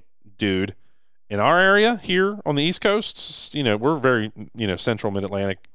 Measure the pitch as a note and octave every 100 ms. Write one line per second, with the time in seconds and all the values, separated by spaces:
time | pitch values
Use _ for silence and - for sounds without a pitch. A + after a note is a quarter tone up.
0 | - - G#2 - G#2 F#2+ G2+ - - -
1 | - - - G2+ A#2 E3+ F#3+ G3+ A3 A#3+
2 | - F3+ G3 G3+ - C#3+ D#3 F#3 G#3+ G3+
3 | - - - - - D3 C3 G#2+ C3 D#3+
4 | C3 B2 A2 - G#2+ A2+ G#2+ F2+ - A2
5 | G#2+ G2 G2 G2 G2 F#2 -